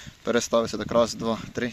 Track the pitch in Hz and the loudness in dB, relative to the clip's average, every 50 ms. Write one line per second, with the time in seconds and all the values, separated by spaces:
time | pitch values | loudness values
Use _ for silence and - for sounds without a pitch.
0 | - - - - - 110 110 117 - - - 117 113 - - 104 104 - 117 117 | -16 -18 -16 -8 -4 0 0 0 2 2 2 2 2 2 -2 -6 -4 2 4 4
1 | 117 107 110 - 117 113 110 101 - - - 110 117 120 | 4 4 0 -4 -2 -2 -2 -2 -4 -8 -6 -4 -4 -4